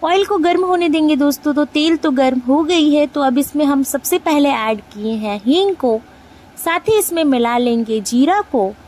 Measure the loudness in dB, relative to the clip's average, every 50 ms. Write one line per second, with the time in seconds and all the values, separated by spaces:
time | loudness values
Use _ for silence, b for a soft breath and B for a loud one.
0 | -2 0 0 0 0 0 0 0 0 2 2 0 0 0 0 0 0 0 0 2
1 | 2 2 2 2 2 0 0 0 -2 -2 0 0 -2 -2 -2 -2 0 0 0 0
2 | 0 -2 0 2 2 2 2 -2 0 0 0 0 2 2 2 2 2 2 4 2
3 | 2 0 -2 -2 -2 0 0 0 -2 -2 -2 -2 0 0 2 0 -2 -2 -4 -6
4 | -4 -2 -4 -2 0 0 0 2 2 2 0 -2 -2 -4 -4 -4 -6 -16 -14 -8
5 | -6 -6 -4 -4 -4 -6 -6 -6 -2 0 2 2 2 0 -2 -2 -2 -2 -2 -2
6 | -4 B B B B B B B B B B -10 -6 -4 -4 -4 -2 0 0 0
7 | 0 -2 -2 -2 0 2 2 2 0 0 0 0 0 0 0 -2 -2 -2 -4 -4
8 | -4 -2 2 2 2 4 2 0 -2 -2 -2 -2 -2 -2 -4 -10 -20